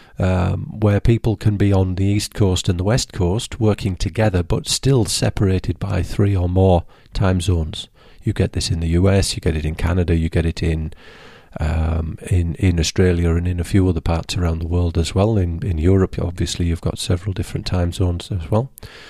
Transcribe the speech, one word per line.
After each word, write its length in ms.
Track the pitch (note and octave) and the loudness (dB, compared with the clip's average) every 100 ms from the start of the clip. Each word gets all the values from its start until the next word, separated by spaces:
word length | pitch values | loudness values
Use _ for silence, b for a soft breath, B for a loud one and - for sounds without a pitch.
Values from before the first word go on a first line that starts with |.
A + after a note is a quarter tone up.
| B - | B -2
um, 600 | F#2 F#2 F2+ F#2+ - G#2+ | 0 0 0 -2 -6 0
where 200 | G#2 G2+ | 2 4
people 360 | - A2+ A#2 G#2 | 4 2 2 0
can 200 | A2 G2 | 0 2
be 160 | G2+ | 2
on 220 | G2 F#2 | 2 2
the 100 | F2+ | 0
East 300 | G2 G#2 - | 0 0 -2
Coast 340 | - G2 F2+ - | 0 0 2 0
and 120 | F2 | -2
the 40 | |
West 280 | F#2 B2+ - | 0 0 -2
Coast 480 | - F2 G#2+ - - | -2 -2 -2 -6 -2
working 340 | G#2+ G2 A2 | 0 0 -2
together, 480 | F2+ G2+ E2+ G#2+ F#2 | -2 -2 0 0 0
but 240 | F2 G#2+ - | 0 -4 -2
still 380 | - C3 C3+ | -2 2 2
separated 760 | G2 - A2+ - G2+ F#2 - - | 2 0 -2 0 0 0 -2 -4
by 240 | G2 F#2+ | -4 -2
three 340 | E2+ - G2+ G2 | -2 0 2 2
or 120 | F2 | 2
more 360 | F#2 F#2+ F2 - b b | 4 4 4 0 b b
time 280 | - F#2+ F#2 | -2 2 2
zones. 480 | E2+ E2+ D#2 - - b b b | 2 0 -2 -8 -14 b b b
You 80 | A2+ | -6
get 200 | - F#2+ | 0 -2
this 180 | F#2 - | -2 -2
in 100 | E2+ | -2
the 80 | E2 | 0
U 200 | E2+ F#2+ | 2 4
S, 280 | G2 F2 - | 2 0 -2
you 40 | |
get 160 | F#2 D#2 | -2 -2
it 80 | |
in 120 | D#2 D#2+ | -2 -2
Canada, 400 | E2 F2+ E2+ E2 | 0 0 2 0
you 120 | D#2+ | 0
get 180 | F2 E2 | 0 -2
it 180 | - | -2
in, 280 | E2+ D#2+ D#2 - B B B B B - | -2 -2 -6 -10 B B B B B -6
um, 580 | D#2 D#2+ D#2+ E2 D#2+ - - | -2 0 0 -2 -4 -8 -2
in, 280 | F2 E2+ - | 0 0 0
in 240 | F#2+ E2+ | 0 2
Australia 560 | D#2+ - F2+ F2 E2+ E2+ | 0 2 2 4 2 2
and 100 | F2+ | 0
in 140 | F2 | -2
a 40 | |
few 240 | E2+ G2+ F#2 | 0 2 2
other 120 | D#2+ | 0
parts 360 | - E2+ - F#2 | 0 -2 -2 -2
around 220 | F2 E2 | -2 -2
the 80 | E2 | -2
world 320 | F2 F2 E2 | 0 0 0
as 160 | E2 | 0
well. 240 | F#2+ G#2 G#2+ | 2 2 2
In, 260 | F2 E2 | 0 -2
in 140 | G2+ D#2+ | -4 0
Europe, 400 | E2+ F#2+ F#2 - | 4 4 2 0
obviously, 480 | F2 - E2+ - E2+ | -6 -4 -4 -2 -2
you've 140 | E2+ | -2
got 180 | - - | -4 -6
several 340 | - F2+ G#2 | -2 -2 -2
different 340 | F#2+ F2 - - | -6 -6 -6 -2
time 260 | F#2 F2 | -2 -2
zones 400 | - F2+ F2 - | 0 -2 -2 -4
as 180 | G2 D#2+ | -6 -2
well. 220 | G#2+ C3+ - B B B | -2 -2 -10 B B B